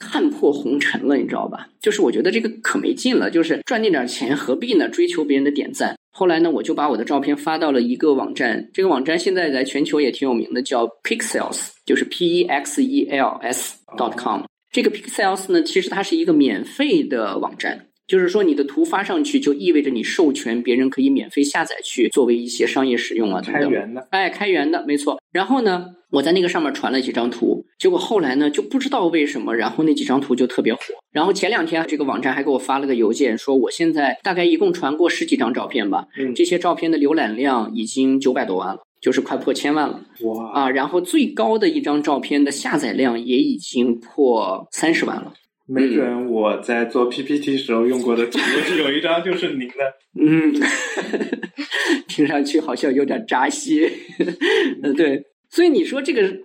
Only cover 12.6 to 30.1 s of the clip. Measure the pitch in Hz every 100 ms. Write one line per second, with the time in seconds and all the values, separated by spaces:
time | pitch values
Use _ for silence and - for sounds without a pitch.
12.6 | 143 - 131 139 - 139 120 - 113 131
13.6 | - - _ - 117 107 120 101 - _
14.6 | _ - - 415 - - 196 190 - 175
15.6 | 156 190 180 190 190 165 170 151 131 95
16.6 | 113 - 196 170 123 123 104 101 - -
17.6 | 80 - - _ - 190 175 202 185 143
18.6 | 143 - 160 190 202 175 147 139 143 143
19.6 | 165 151 135 120 104 - 156 - 117 117
20.6 | 120 120 131 135 135 135 - - 143 -
21.6 | 160 - - - 110 - 120 120 120 -
22.6 | 117 143 135 117 - 110 107 101 107 147
23.6 | 143 117 101 127 - 190 185 - 208 170
24.6 | 143 170 147 147 147 131 - 175 196 269
25.6 | 220 180 180 - _ 139 156 185 175 180
26.6 | 147 - 107 131 123 120 120 - 101 -
27.6 | - - 190 175 - 214 143 131 285 294
28.6 | - 269 269 262 170 165 143 123 110 117
29.6 | 107 139 156 143 127